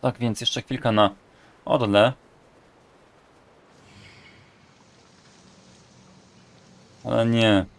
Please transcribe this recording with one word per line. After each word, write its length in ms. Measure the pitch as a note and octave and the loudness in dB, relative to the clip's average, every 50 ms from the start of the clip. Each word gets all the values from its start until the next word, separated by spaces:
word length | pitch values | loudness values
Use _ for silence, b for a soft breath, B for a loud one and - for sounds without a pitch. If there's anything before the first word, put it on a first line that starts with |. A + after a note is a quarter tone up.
Tak 180 | - C3 B2 - | -4 -6 -6 -4
więc 220 | A#2+ A#2 G#2+ - | -4 -6 -4 -4
jeszcze 220 | A#2+ - - C3 | -6 -6 -6 -8
chwilka 300 | - - C3 B2 - A#2+ | -10 -10 -12 -6 -4 -2
na 180 | G#2+ G#2+ G#2 G2 - - _ _ b b b b b b _ | 2 2 2 2 0 -6 _ _ b b b b b b _
odle. 480 | - E3+ D3 A#2+ G2+ G2+ G2+ G#2+ B2+ C3 _ _ _ _ _ _ _ _ _ _ _ _ _ _ _ _ _ _ _ _ _ _ _ _ _ _ _ _ _ _ _ _ - - - - - - - - - - - - - - _ _ _ _ _ _ _ _ _ _ _ - _ _ - _ - - - - - - - - - - - - - _ - - - - - - - _ - - - - - - - - - - - - - - | -2 -2 -2 0 2 4 4 4 4 2 _ _ _ _ _ _ _ _ _ _ _ _ _ _ _ _ _ _ _ _ _ _ _ _ _ _ _ _ _ _ _ _ -20 -20 -20 -20 -20 -20 -20 -20 -20 -20 -20 -20 -20 -20 _ _ _ _ _ _ _ _ _ _ _ -20 _ _ -20 _ -20 -20 -20 -20 -20 -20 -20 -20 -20 -20 -20 -20 -20 _ -20 -20 -20 -20 -20 -20 -20 _ -20 -20 -20 -20 -20 -20 -20 -20 -20 -20 -20 -20 -18 -12
Ale 220 | A#2 A#2 A#2 A#2 | -6 -2 -2 0
nie. 400 | A#2 A#2 A#2 A2+ A2 G#2 G2 F#2 - - | 0 0 2 2 2 2 2 0 -4 -10